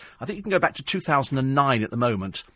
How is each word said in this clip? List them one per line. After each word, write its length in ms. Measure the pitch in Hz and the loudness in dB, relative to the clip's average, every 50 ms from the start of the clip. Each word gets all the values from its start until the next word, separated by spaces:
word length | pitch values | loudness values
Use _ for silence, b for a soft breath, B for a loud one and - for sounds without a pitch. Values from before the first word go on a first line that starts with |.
| B B B B | B B B B
I 40 | - | -10
think 140 | - 208 190 | -10 -10 -8
you 40 | 196 | -4
can 80 | 220 | 0
go 80 | 190 175 | 0 2
back 160 | - - - | 2 2 0
to 60 | - 135 | 0 -4
two 180 | - - 190 | -2 -2 -2
thousand 380 | - - 156 143 135 - - 135 | 0 0 0 2 2 0 -2 -2
and 160 | 131 131 135 | 0 0 2
nine 300 | 147 143 139 131 113 107 | 2 4 4 4 2 0
at 60 | 104 | -2
the 60 | - | 0
moment 460 | 117 123 120 113 98 92 95 87 - - _ _ | 0 2 2 2 0 -2 -4 -6 -8 -10 _ _